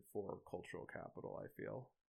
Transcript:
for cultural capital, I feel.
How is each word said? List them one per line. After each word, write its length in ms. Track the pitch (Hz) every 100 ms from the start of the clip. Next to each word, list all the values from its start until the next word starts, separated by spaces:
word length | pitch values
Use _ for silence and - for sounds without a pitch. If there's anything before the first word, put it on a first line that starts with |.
| -
for 280 | - 190 185 -
cultural 360 | 92 - - -
capital, 500 | - - - - -
I 60 | 50 -
feel. 280 | 107 117 127 _